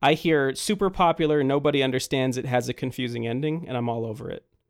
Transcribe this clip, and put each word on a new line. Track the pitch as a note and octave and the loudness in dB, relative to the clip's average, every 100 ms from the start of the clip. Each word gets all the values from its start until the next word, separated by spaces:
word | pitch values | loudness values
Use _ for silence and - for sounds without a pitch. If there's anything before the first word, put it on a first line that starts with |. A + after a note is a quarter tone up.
I | C#3+ | 2
hear | D#3 E3+ D#3 C3+ C3+ | 2 2 2 2 0
super | - G#3 G3 | -2 0 0
popular, | F#3+ F3 E3 D#3 D3+ | 2 2 4 2 2
nobody | C3+ C#3+ D3 C#3+ | 2 2 2 2
understands | C3 B2+ - C#3 C3 B2+ | 2 0 -2 0 0 -2
it, | B2+ | -2
has | B2 A#2+ | 0 0
a | |
confusing | A#2+ C3 A#2+ B2 A#2 A#2 | -4 -6 -4 -4 -4 -4
ending, | A#2+ D3+ D#3 E3+ | -2 -2 -4 -4
and | B2 | -4
I'm | A#2+ | -2
all | A#2 A2+ | -2 -4
over | G#2+ - | -8 -10
it. | - - _ _ | -10 -14 _ _